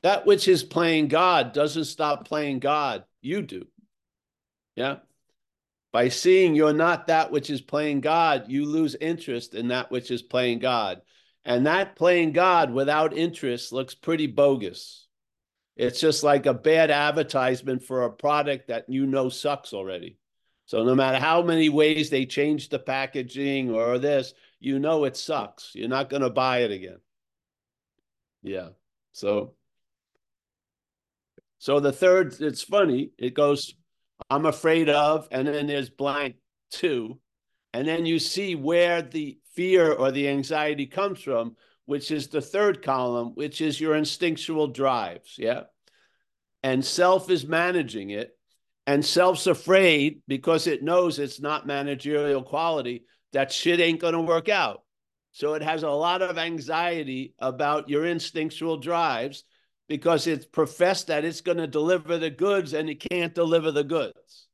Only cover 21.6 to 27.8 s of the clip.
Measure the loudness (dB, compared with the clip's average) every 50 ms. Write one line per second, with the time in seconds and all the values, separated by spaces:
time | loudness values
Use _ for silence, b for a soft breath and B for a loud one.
21.6 | 4 4 6 6 4 4 4 2 0 0 0 -2 -2 -2 -2 -2 0 0 -2 -4
22.6 | -4 -6 -8 -6 -4 -4 -4 -4 -6 -6 -6 -8 -8 -8 -8 -6 -4 -2 -2 -2
23.6 | -2 -2 -2 0 0 0 0 0 0 0 0 0 -2 -4 -14 b b b b b
24.6 | -6 -4 -4 -2 0 0 0 2 0 -2 -2 -6 -8 -6 -4 -4 -6 -8 _ -20
25.6 | -20 -18 -12 -10 -6 -4 -2 -2 -2 -4 -2 -2 -2 0 0 2 2 2 2 2
26.6 | 0 0 -2 -6 -10 -16 -18 -20 _ _ _ _ _ _ _ _ _ _ _ _
27.6 | _ _ _ _